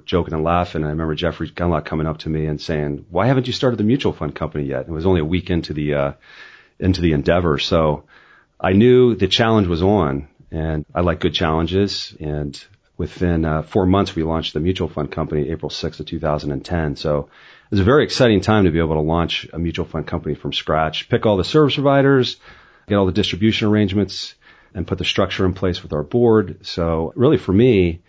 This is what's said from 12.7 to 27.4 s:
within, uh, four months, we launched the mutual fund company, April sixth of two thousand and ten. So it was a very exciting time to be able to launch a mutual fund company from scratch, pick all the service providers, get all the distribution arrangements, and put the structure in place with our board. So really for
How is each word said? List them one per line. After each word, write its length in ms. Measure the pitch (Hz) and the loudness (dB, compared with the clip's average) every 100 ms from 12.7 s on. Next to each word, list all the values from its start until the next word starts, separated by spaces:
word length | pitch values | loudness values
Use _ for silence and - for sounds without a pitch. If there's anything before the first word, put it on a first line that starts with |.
| _ _ - | _ _ -10
within, 460 | 78 - 87 85 | -8 -2 0 2
uh, 200 | 80 78 | 0 -2
four 220 | 78 110 92 | -2 0 4
months, 300 | 95 95 - | 4 2 -2
we 80 | |
launched 300 | 80 80 73 | -2 -2 -4
the 80 | 78 | -4
mutual 260 | 82 92 82 | -2 -2 -4
fund 240 | 78 71 | -6 -6
company, 380 | - 76 78 71 | -4 -4 -2 -4
April 200 | 80 76 | -6 -8
sixth 300 | - 80 - | -8 -8 -8
of 60 | 76 | -10
two 160 | 82 | -6
thousand 320 | 78 76 76 | -2 -2 -4
and 100 | 71 | -8
ten. 320 | - 87 78 67 | -4 -2 -2 -4
So 320 | 80 73 71 _ - - - | -2 -2 -4 _ -20 -20 -4
it 60 | |
was 100 | 101 | 0
a 100 | 92 | 4
very 120 | 143 117 | 4 2
exciting 340 | - 127 104 | 2 4 4
time 240 | - 107 | 4 4
to 80 | 92 | 4
be 80 | 80 | 2
able 160 | 80 78 | 0 0
to 60 | |
launch 480 | 78 85 82 - - | 0 0 0 -4 -8
a 80 | 80 | -6
mutual 260 | 85 82 82 | -4 -4 -6
fund 220 | 80 73 | -6 -6
company 280 | 87 82 73 | -6 -6 -6
from 180 | - | -6
scratch, 560 | - - 78 78 - - | -6 -2 0 0 -4 -4
pick 160 | 117 113 | 0 2
all 100 | 98 | 2
the 80 | |
service 320 | 87 156 147 123 | 2 2 2 2
providers, 640 | 139 139 139 139 123 - - - _ _ - | 2 4 4 4 2 -4 -18 -20 _ _ -2
get 80 | 101 | 2
all 100 | 95 | 2
the 60 | 95 | 0
distribution 460 | 98 87 107 107 110 | -2 0 0 2 2
arrangements, 640 | 107 104 98 98 - - - _ - _ | 2 2 0 -2 -4 -14 -16 _ -20 _
and 120 | 98 85 | -10 -6
put 120 | 90 | -4
the 60 | 87 | -2
structure 400 | - 92 - 95 | -2 -2 0 -2
in 80 | |
place 280 | 95 95 87 | 0 -2 -4
with 100 | - | -4
our 120 | 78 | -6
board. 640 | 73 120 120 110 92 - - | -2 2 4 4 2 -4 -10
So 460 | - 82 82 82 - | -4 -2 0 -2 2
really 220 | 127 | 2
for 140 | 151 | 2